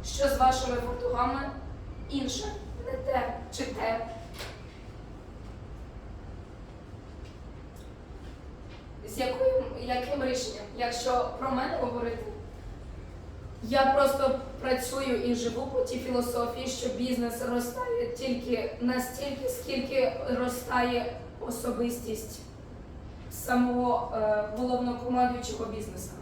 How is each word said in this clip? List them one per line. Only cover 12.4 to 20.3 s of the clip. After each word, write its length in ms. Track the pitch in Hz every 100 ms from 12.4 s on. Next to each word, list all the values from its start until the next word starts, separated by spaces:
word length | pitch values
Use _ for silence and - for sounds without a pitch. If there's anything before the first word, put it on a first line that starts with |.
| - - - - - - - - - - - -
я 220 | 220 269 269
просто 540 | 277 269 277 269 262 - -
працюю 600 | 254 247 - 269 269 233
і 120 | 240 240
живу 320 | 233 233 262
по 140 | 262
тій 180 | 247 247
філософії, 680 | 254 247 240 233 240 247 254
що 220 | - 247
бізнес 520 | - 254 240 233 226
ростає 680 | 240 240 - 508 494 466 466
тільки 680 | - 262 240 240 233 240 -
настільки, 680 | 240 247 240 - 277 262 254
скільки 640 | - - 269 262 269 254 -
ростає 840 | -